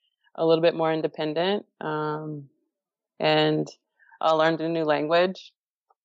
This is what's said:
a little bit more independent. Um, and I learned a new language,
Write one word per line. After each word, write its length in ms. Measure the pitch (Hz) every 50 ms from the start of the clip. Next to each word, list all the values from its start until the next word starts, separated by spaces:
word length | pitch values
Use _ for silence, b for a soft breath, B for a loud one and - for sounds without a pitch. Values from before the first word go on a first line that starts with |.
| _ _ _ _ _ _ -
a 100 | - 165
little 160 | 160 165 160
bit 140 | 165 170 -
more 180 | 165 160 160 160
independent. 720 | 160 156 156 - - 156 156 151 160 170 190 202 202 - - _ _
Um, 680 | - 156 156 151 151 151 151 151 156 151 151 147 139 135 _ _ _ _ _ _ _ _ _ _ _ _ _ -
and 480 | 165 156 156 156 151 156 156 156 151 151 - _ _ _ _ b b b b b
I 120 | - 160
learned 300 | 160 156 160 160 160 156
a 80 | 160 165
new 140 | 165 165 160
language, 720 | 151 151 143 147 151 165 175 180 190 185 - - - _ _ _ _ _ _ _ _ _ _